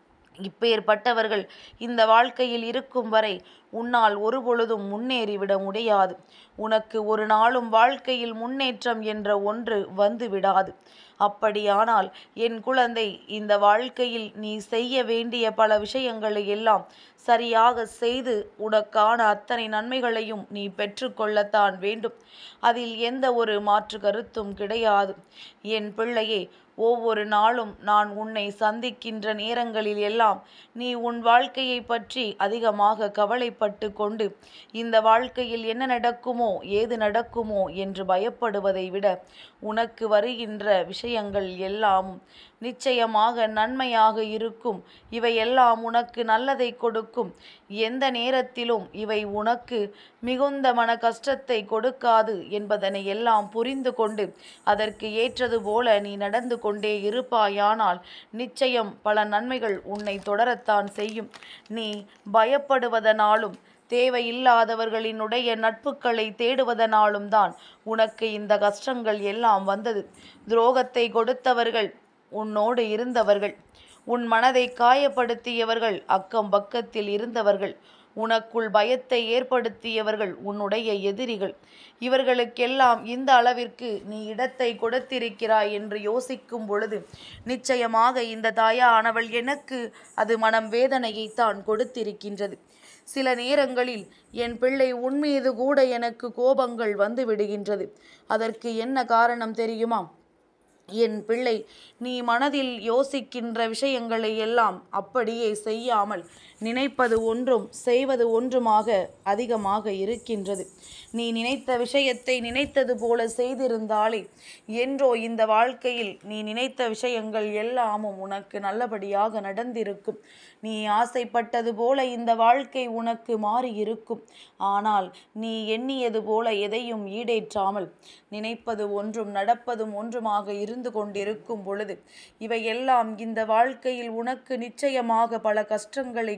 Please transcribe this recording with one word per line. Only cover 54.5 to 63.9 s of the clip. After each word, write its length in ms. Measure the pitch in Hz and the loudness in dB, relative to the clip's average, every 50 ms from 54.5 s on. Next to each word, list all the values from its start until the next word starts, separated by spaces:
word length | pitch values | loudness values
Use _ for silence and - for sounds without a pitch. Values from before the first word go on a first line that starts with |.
| - - _ | -20 -4 _
அதற்கு 440 | - 208 202 214 214 208 - - 214 208 | 0 0 2 0 -2 -4 -6 -8 -6 -2
ஏற்றது 440 | 220 226 240 - - 254 240 233 233 | -2 -2 -2 -2 -2 -2 -2 -2 -2
போல 380 | 202 202 208 226 247 240 220 202 | -2 0 0 2 4 4 4 4
நீ 140 | 208 202 202 196 | 2 -2 -6 -6
நடந்து 400 | 202 202 202 240 240 254 240 233 | -4 -2 -2 -2 -2 -2 -4 -4
கொண்டே 360 | - 208 208 208 202 214 214 208 | -2 -4 -4 -2 -2 -2 -2 -2
இருப்பாயானால் 1000 | 196 208 214 247 254 254 247 226 214 202 202 202 202 208 220 226 220 196 170 175 - - - - - _ - | -2 -2 -2 -2 -2 0 2 2 2 2 2 2 2 2 2 2 2 0 0 -2 -6 -14 -20 -20 -20 _ -10
நிச்சயம் 580 | 220 247 247 247 - - 262 247 240 220 202 - - | -10 -10 -10 -4 -2 0 0 2 0 -2 -2 -6 -4
பல 240 | - 214 214 214 214 | -2 0 2 2 2
நன்மைகள் 520 | 214 208 208 226 247 262 254 240 220 196 185 - | 0 0 -2 -2 -2 -4 -2 -2 -2 -4 -4 -6
உன்னை 300 | 185 196 208 208 208 196 196 | -8 -8 -6 -6 -6 -6 -6
தொடரத்தான் 680 | 180 208 202 202 233 247 240 233 240 - 214 208 202 202 | -4 -2 0 2 2 2 2 0 0 2 2 2 2 0
செய்யும். 380 | - - 208 220 214 226 214 - - - - - - - - - | -4 -6 -6 -6 -6 -8 -10 -12 -14 -20 -20 -20 -20 -20 -14 -10
நீ 180 | 208 233 220 214 208 208 196 - - _ _ 208 | -8 -6 -6 -6 -6 -8 -12 -16 -20 _ _ 0
பயப்படுவதனாலும் 1300 | 202 226 220 233 269 285 277 277 269 262 240 240 233 226 208 220 214 220 214 208 214 220 226 202 170 - _ _ _ _ _ _ | 4 4 6 6 4 2 2 2 2 2 2 2 0 2 4 4 4 6 4 4 4 4 2 -2 -6 -10 _ _ _ _ _ _